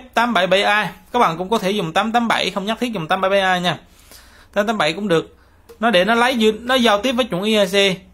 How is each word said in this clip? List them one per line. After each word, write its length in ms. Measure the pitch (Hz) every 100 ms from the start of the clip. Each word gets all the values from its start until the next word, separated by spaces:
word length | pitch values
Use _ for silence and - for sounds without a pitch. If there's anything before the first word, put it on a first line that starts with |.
| -
tám 200 | - 240
bảy 140 | 196 185
bảy 160 | 190
A. 280 | 208 208 190 - -
Các 60 | 240
bạn 180 | 202 165
cũng 120 | 185
có 80 | 220
thể 140 | 185
dùng 220 | 208 165
tám 180 | 170 220
tám 160 | 233 233
bảy, 240 | 131 180
không 140 | 190 190
nhất 120 | 220
thiết 140 | 247
dùng 140 | 208 156
tám 140 | 185
bảy 80 | 190
bảy 100 | 196
A 180 | 190 180
nha. 200 | 175 151 - _ - - - - -
Tám 140 | 202 208
tám 100 | 220
bảy 160 | 156
cũng 140 | 165 208
được. 280 | 165 - - _ _ - -
Nó 120 | 226
để 140 | 247 220
nó 100 | 233
lấy 200 | 240 240
dư-, 300 | 220 214 240
nó 100 | 262
giao 260 | 233 208
tiếp 100 | 240
với 140 | 247 240
chuẩn 180 | 175
I 120 | 208 214
hai 120 | 190
C 320 | 202 196 185 -